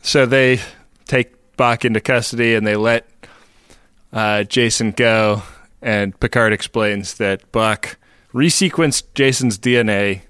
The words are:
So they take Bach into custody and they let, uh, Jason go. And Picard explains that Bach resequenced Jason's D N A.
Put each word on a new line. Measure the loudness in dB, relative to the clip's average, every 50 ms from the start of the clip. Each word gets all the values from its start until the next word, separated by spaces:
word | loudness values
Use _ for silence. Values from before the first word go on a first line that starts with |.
So | _ -2 2 2 2
they | 4 4 2 4 4 2 0 -2 -12 -18 -20 _ _ _ _ _ -2
take | -2 -2 -2 -2 _ _ _ _ _ 0
Bach | 0 0 0 0 0
into | -2 -2 -2
custody | 0 0 -2 0 -2 -4 -4 -2 0 2 2
and | 2 0
they | 0 0 0
let, | 0 0 0 0 -2 _ _ _ -20 -20 -20 -20 _ _ _ _ _ _ -20 _ _ _ _ _ _ _ -6
uh, | -4 -2 0 0 -2 -2
Jason | -2 0 0 0 2 0 -2 -4 -4
go. | -2 0 2 2 4 2 2 2 0 -2 -6 -12 -20 -20 -20 _ _ _
And | -6 -4 -2 -2 -2 -4 -4 _
Picard | -6 -2 2 2 2 2 2
explains | -2 -4 -6 _ -2 -2 -2 -2 -4 -6 -10 -8
that | -4 -2 -2 -2 -4 _ _
Bach | -2 0 0 0 0 -4 -6 -14 -14 _ _ _ _ _ _ _ _
resequenced | 0 0 0 2 2 0 0 0 0 0 0 0 -2 -8 -8 -2
Jason's | 0 2 2 2 2 0 -2 -2 -2
D | 0 2 2
N | 2 2 2
A. | 0 0 0 -2 -4 -6 -10 -20